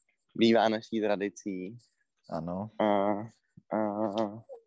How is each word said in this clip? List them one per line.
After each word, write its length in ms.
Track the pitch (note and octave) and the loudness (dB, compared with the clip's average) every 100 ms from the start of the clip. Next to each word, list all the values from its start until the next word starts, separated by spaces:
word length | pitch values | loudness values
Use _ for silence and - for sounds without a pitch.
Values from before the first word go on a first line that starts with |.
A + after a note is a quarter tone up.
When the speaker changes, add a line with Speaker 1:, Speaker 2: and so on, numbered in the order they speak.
| _ _ _ - | _ _ _ 2
Speaker 1:
bývá 340 | A2+ A2+ A2 | 6 6 4
naší 320 | A2 - A2+ | 2 -2 -2
tradicí. 760 | G#2 G2+ G2+ - G#2 F#2 F#2 A#2+ _ _ _ _ - | 0 0 -2 -4 -8 -6 -8 -12 _ _ _ _ -10
Speaker 2:
Ano. 400 | E2+ E2 F2+ G#2+ - | -8 -6 -6 -6 0
Speaker 1:
A, 60 | G#2+ G2+ G2 G2+ A2+ - _ - - G#2 | 2 2 2 -2 -6 -14 _ -20 -6 -2
a, 680 | G#2+ G#2 A2 G2+ G#2+ A2+ A2+ - | -2 -2 -2 -2 -2 -4 -16 -20